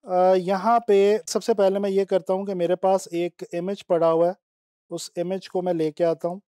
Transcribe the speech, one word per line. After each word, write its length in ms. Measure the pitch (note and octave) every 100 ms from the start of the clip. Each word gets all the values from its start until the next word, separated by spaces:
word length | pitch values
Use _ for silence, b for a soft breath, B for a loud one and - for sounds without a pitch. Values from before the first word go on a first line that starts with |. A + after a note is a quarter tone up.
| B3
अ, 300 | F3+ F#3 F#3+
यहाँ 420 | F3+ G3 G#3 A#3 A#3
पे 100 | G3 G3+ G#3+ -
सबसे 260 | A3 G#3+
पहले 260 | G#3 G3 G3
मैं 100 | G3+
ये 160 | G3 G3
करता 280 | F#3+ F3+
हूँ 120 | F#3+ G3
कि 80 | F#3
मेरे 200 | E3+ F3+
पास 300 | F#3+ F#3+ - E3+
एक 320 | F3 - -
इमेज 280 | E3+ F3+ G3+
पड़ा 240 | - E3+ E3
हुआ 200 | E3 E3+
है, 80 | F#3+ _ _ _ _ _
उस 200 | E3+ - -
इमेज 300 | F3 F#3+ -
को 140 | F#3
मैं 120 | F3+
लेके 300 | F3 D#3 D3+
आता 240 | E3+ D#3+ E3+
हूँ। 140 | F#3